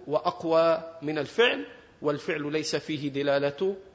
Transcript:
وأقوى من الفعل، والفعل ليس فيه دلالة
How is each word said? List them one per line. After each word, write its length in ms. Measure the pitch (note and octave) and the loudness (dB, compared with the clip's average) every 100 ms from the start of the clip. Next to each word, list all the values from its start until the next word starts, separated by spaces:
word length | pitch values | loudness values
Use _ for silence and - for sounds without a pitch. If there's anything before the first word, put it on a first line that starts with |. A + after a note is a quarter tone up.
| - | 0
وأقوى 840 | D3+ F3 - E3 E3 E3 D#3+ - - | 0 0 -2 2 4 6 4 -2 -8
من 160 | D3 D#3 | -4 -4
الفعل، 480 | C3 - A#3+ C#4 - - - - | -4 2 2 2 -8 -14 -20 -4
والفعل 500 | D3 C#3+ F#3 D#3 D3 | -2 -2 -2 -4 -2
ليس 240 | D#3 D3 D3+ | -4 -2 -4
فيه 340 | - D3+ C#3+ | -4 -4 -4
دلالة 680 | C3+ C#3 C#3 C#3+ C#3+ F#3+ G3 - | -2 2 2 0 0 -2 -2 -12